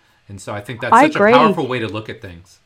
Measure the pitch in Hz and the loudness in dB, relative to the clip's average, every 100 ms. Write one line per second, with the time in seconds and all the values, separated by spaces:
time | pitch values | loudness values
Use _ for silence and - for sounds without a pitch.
0 | _ _ _ 101 - 104 104 117 123 226 | _ _ _ -16 -10 -10 -8 -8 2 4
1 | 302 220 202 247 233 170 131 127 110 104 | 4 2 4 6 4 2 -2 -2 -4 -6
2 | 110 101 98 85 87 _ | -10 -12 -14 -16 -20 _